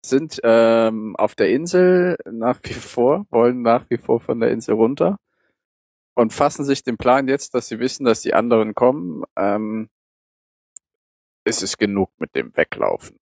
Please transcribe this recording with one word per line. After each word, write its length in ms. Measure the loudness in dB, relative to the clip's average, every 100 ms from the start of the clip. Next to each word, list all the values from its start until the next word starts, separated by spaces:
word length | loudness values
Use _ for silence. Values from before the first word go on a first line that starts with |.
| 0
Sind, 340 | -2 -2 -2
ähm, 720 | 4 4 6 4 2 -2 -8 -2
auf 180 | -2 0
der 140 | 0
Insel 680 | 0 0 2 4 4 2 -4 -8
nach 300 | -4 -2 -2
wie 100 | -6
vor, 520 | -12 -10 0 2 2 0
wollen 320 | 2 2 2
nach 240 | 2 0 0
wie 80 | -6
vor 220 | 0 -2
von 180 | -2 -2
der 120 | 0
Insel 240 | -2 -2 2
runter 420 | 2 2 0 0 _ _ _ _ _ _ _ _ _ 0
und 180 | 0
fassen 300 | 2 0 0 -2
sich 180 | -2
den 140 | -2 -2
Plan 300 | 2 2 2
jetzt, 260 | -2 -2
dass 140 | -6 -4
sie 120 | -6
wissen, 260 | -4 -2 0
dass 160 | 0
die 120 | 0
anderen 420 | 0 2 0 0 0
kommen, 480 | 0 0 -6 -10 -10 -4
ähm, 520 | -2 -2 -4 -8 -10 _ _ _ _ _ _ _ _ -20 _ _ _ _ _ _ -6
es 160 | -4
ist 140 | -6 -2
genug 340 | -2 0 -4 _
mit 180 | -8 -6
dem 200 | -6 -2
Weglaufen. 640 | -4 -2 -4 -4 -10 _